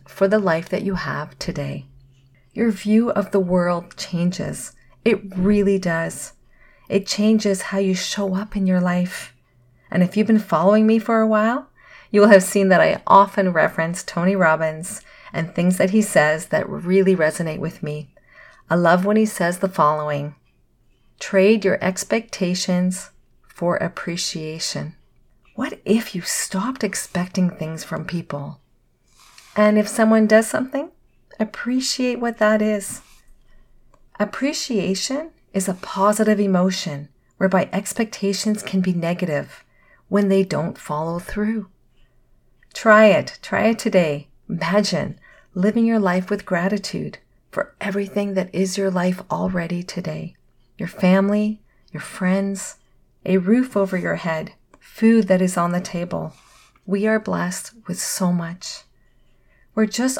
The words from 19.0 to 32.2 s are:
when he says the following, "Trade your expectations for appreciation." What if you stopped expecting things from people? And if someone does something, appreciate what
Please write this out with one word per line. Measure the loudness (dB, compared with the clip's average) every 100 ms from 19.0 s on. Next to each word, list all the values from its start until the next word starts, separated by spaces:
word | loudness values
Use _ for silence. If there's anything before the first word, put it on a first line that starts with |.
| 4
when | 2
he | 2
says | 0 -2 -2
the | -4
following, | 2 2 2 -4 -4 -6 -12 _ _ _ _ _ _ _ -16
"Trade | 0 4 6 4 2
your | 0
expectations | -2 -4 -2 -4 -4 -4 -2 -2 -2 0 0 -4 -10 _ _ _ _
for | -6 -2 -2
appreciation." | -4 -8 -8 -6 -6 -8 -10 -8 -8 -8 -10 -14 _ _ _ _ _ -10
What | -10 -6 0
if | 0 0
you | -8
stopped | -6 -6 -6 -4 -4 -4
expecting | -6 -6 -6 -6 -4 0 0
things | -2 -10 -10
from | -10 -10 -8
people? | -8 -8 -10 -10 -16 _ _ _ _ _ _ _ -20 -8 0
And | 4 4
if | 0
someone | 2 4 4 6
does | 6 4
something, | -2 -4 -6 -8 _ _ _ _ -6
appreciate | -6 -6 -4 -2 -2 -2 -2
what | -2